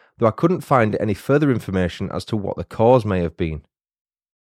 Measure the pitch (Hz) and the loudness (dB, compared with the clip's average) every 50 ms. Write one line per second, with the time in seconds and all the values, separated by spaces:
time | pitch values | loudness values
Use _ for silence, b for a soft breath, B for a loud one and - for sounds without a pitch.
0 | b b b - 120 110 - - - 165 185 156 - - 143 123 110 107 101 - | b b b 0 0 0 2 2 0 0 0 -2 0 2 2 4 4 2 0 -2
1 | 101 107 98 - - - 139 147 156 143 123 110 - - 95 92 90 87 - - | -2 -4 -4 -6 -2 0 0 2 2 2 0 -2 -4 -4 -2 -2 -2 -2 -4 -6
2 | 98 - - 92 - - 113 107 98 95 - - 87 - - - 113 117 131 127 | -10 -8 -8 -8 -6 -6 -6 -6 -4 -6 -8 -8 -10 -10 -2 2 4 6 6 4
3 | 104 104 98 92 85 80 - - 90 80 78 73 - _ _ _ _ _ _ _ | 4 0 -2 0 -2 -4 -4 -4 -6 -6 -6 -8 -12 _ _ _ _ _ _ _
4 | _ _ _ _ _ _ _ _ _ | _ _ _ _ _ _ _ _ _